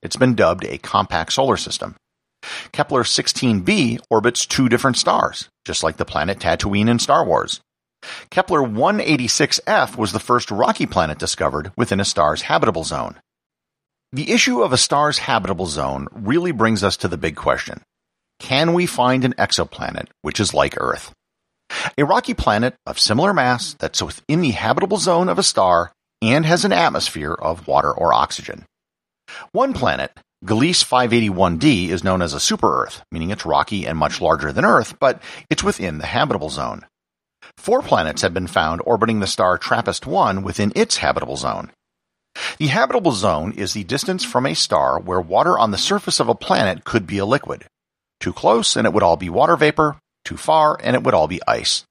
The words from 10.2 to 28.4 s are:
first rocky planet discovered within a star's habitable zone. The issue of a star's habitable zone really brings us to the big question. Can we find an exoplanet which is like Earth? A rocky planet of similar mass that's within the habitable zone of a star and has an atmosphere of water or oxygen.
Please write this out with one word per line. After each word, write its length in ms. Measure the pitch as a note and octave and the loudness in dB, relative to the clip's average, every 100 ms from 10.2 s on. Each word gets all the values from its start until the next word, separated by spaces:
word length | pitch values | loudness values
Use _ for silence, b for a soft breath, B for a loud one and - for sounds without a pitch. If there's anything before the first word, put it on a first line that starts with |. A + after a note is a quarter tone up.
first 320 | - B2 - | 0 -2 0
rocky 340 | G2+ A#2 A3 C3 | 0 0 0 -2
planet 320 | G2 D#2+ D2+ | 0 -2 -2
discovered 540 | D#2+ - D#2+ D2 D#2 - | -6 -2 -2 -2 -8 -4
within 240 | A#2+ G2 | -2 0
a 60 | G2 | -2
star's 380 | - D2+ D#2 | 0 0 0
habitable 400 | - D#3 A#2 E2 | -2 0 2 0
zone. 360 | D#2+ D2 - - _ _ _ _ _ _ _ _ _ | -4 -6 -8 -10 _ _ _ _ _ _ _ _ _
The 200 | C3 D3+ | -8 -2
issue 300 | A3+ - B3 | 0 2 2
of 100 | G#3 | 2
a 60 | B2+ | 2
star's 400 | - C#3+ D3 D3 | 2 2 2 0
habitable 480 | - A#2+ F#2+ F#2+ F#3 | 0 0 0 -4 -4
zone 420 | D2+ C2+ C2+ D2 | -4 -4 -4 -8
really 400 | - G#2 D3+ F3+ | -8 0 0 0
brings 320 | C3 A2 A2 | 2 2 4
us 120 | F#2 - | 0 0
to 100 | G2 | -4
the 100 | E2+ | -2
big 180 | D#2+ D2+ | -6 -4
question. 460 | - B1 - - _ _ _ _ _ _ | -2 -2 -2 -10 _ _ _ _ _ _
Can 340 | - C3 E3 | -2 2 2
we 120 | F3 F3+ | 2 0
find 400 | - B2 C3 C3 | 2 2 4 0
an 80 | |
exoplanet 720 | A#2+ G2 - E2+ - - - - _ | 0 -2 0 -4 -4 -8 -8 -12 _
which 180 | D2 - | -8 -2
is 140 | G2+ | 0
like 220 | D2 C#2+ - | 2 0 0
Earth? 340 | B1+ - - _ _ _ _ _ _ B B - | -4 -4 -8 _ _ _ _ _ _ B B 0
A 80 | C#3+ | 2
rocky 280 | G#3+ - | 2 0
planet 420 | A#3 - G#2+ B2 - - | -2 0 2 0 -2 -12
of 120 | - | -2
similar 360 | - G#2+ F#3 | 2 4 2
mass 400 | F#3 B2+ B2 G#2 | 2 2 0 -2
that's 280 | - D#2+ - | -6 -6 -4
within 380 | E2+ - _ D3+ | -6 -10 _ 0
the 120 | E3+ | 2
habitable 460 | G2+ A2 B2+ F#3 G3+ | 0 0 0 0 0
zone 300 | E3 E3+ F3+ | 2 2 2
of 100 | F3 | 2
a 60 | |
star 480 | G3 - F#2+ E2+ E2+ _ _ _ | 0 2 4 4 2 _ _ _
and 240 | A2 C#3 D#3 | 2 2 4
has 180 | F3 | 2
an 80 | G3+ | 2
atmosphere 640 | - D3+ C#2+ - - D2+ | 2 2 0 -6 -6 -6
of 340 | D#2+ D#2 E2+ D#2 | -4 -4 -4 -2
water 240 | C#2 C#2+ | 0 2
or 220 | - E2+ | 0 2
oxygen. 500 | A#1 C#2+ - | 2 2 -4